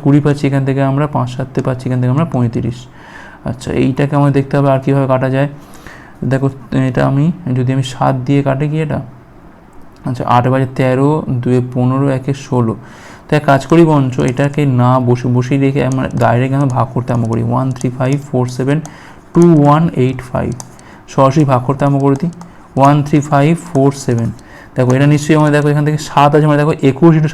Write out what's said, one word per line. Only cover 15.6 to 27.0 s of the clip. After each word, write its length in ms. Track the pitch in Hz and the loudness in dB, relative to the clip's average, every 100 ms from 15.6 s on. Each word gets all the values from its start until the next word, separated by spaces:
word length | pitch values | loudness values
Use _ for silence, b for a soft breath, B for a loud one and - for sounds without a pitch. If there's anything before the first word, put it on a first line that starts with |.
| 135 | 0
রেখে 160 | 139 131 | 0 -2
আমরা 160 | 131 127 - | -2 -4 -2
ডাইরেক্ট 300 | 117 120 131 139 | 0 2 0 0
আমরা 120 | 139 123 | 0 0
ভাগ 100 | 113 | -2
করতে 160 | 127 123 | -4 -4
আরম্ভ 120 | 120 113 | -2 -2
করি। 100 | 117 117 | -2 -2
ওয়ান 160 | 123 131 123 | -2 -2 -4
থ্রি 100 | 131 127 | -6 -4
ফাইভ 180 | 131 143 - | -2 -2 -2
ফোর 180 | 127 123 - | -4 -2 -4
সেভেন 200 | 131 151 151 B B B - | -2 -2 -4 B B B -2
টু 100 | 170 175 156 | 4 6 6
ওয়ান 200 | 143 147 165 - | 6 4 2 0
এইট 160 | 127 131 - | -2 -2 -6
ফাইভ, 220 | 131 127 123 B B B B - | -6 -4 -6 B B B B -6
সরাসরি 300 | - 135 156 139 | 0 2 2 2
ভাগ 100 | 127 127 | 0 0
করতে 140 | 131 143 | -2 0
আরম্ভ 140 | 139 139 | 2 2
করে 100 | 139 | 0
দিই। 100 | 170 - B B B 131 | -2 -8 B B B 2
ওয়ান 180 | 135 147 143 | 2 2 2
থ্রি 140 | 151 143 | 0 0
ফাইভ 220 | 143 143 165 - | 2 2 0 -2
ফোর 220 | 135 139 139 - | 0 0 0 -2
সেভেন, 240 | 117 113 113 B B B - | -2 -2 -6 B B B -2
দেখো 140 | 123 131 | 0 2
এটা 100 | 147 | 4
নিশ্চয়ই 220 | 147 147 156 | 2 2 2
আমরা, 120 | 151 147 | 4 2
দেখো 120 | 147 | 2
এখান 100 | 147 147 | 0 0
থেকে 120 | 151 - | -2 -2
সাত 220 | - 147 151 | 2 4 4
আছে, 100 | 151 | 4
মানে 100 | 147 | 2
দেখো 120 | 151 - 135 | 0 0 0
একুশ 220 | 127 | 4